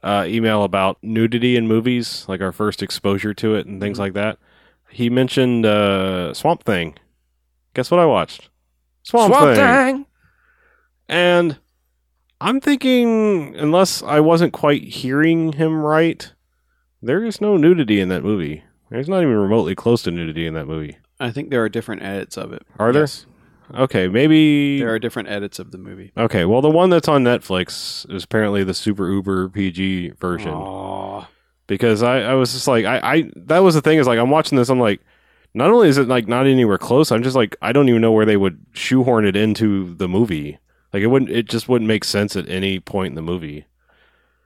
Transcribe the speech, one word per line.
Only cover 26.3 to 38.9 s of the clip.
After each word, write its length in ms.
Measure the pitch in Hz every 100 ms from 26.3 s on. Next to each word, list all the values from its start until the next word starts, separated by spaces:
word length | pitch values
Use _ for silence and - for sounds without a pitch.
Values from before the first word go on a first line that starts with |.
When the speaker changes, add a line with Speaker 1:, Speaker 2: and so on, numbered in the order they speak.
| 104 87
Speaker 1:
well, 160 | 120
the 80 | 147
one 200 | 160 185
that's 200 | 170 -
on 160 | 147 120
Netflix 840 | 120 - 92 90 - - - -
is 140 | 98
apparently 400 | - 110 107 101
the 100 | 95
super 380 | 90 - 101 90
uber 380 | 98 95 95 92
P 220 | 101 95
G 380 | 87 95 92 87
version. 420 | - 92 95 101
Speaker 2:
Aw. 760 | 90 95 95 95 95 95 98 - _ _ _ -
Speaker 1:
Because 340 | 101 120 107
I, 200 | 120 131
I 120 | 110 135
was 180 | 123
just 120 | 127 131
like, 160 | 120 104
I, 140 | 127
I, 280 | - 151 156 -
that 240 | 92 165
was 160 | 190 156
the 60 |
thing, 160 | 147 160
is, 80 | 127
like, 120 | 117
I'm 100 | 123
watching 280 | 151 151 139
this, 120 | 120
I'm 100 | 127
like, 220 | 117 101 _ _ _ _ _
not 160 | 107 151
only 200 | 233 190
is 80 | 139
it, 100 | 123
like, 220 | 127 110
not 180 | 120 135
anywhere 300 | 131 117 95
close, 340 | - 123 156
I'm 120 | 113
just 120 | 127 131
like, 220 | 104 -
I 120 | 90
don't 160 | 131 135
even 100 | 117
know 120 | 113
where 120 | 110 107
they 120 | 104
would 200 | 98 80 _
shoehorn 540 | - -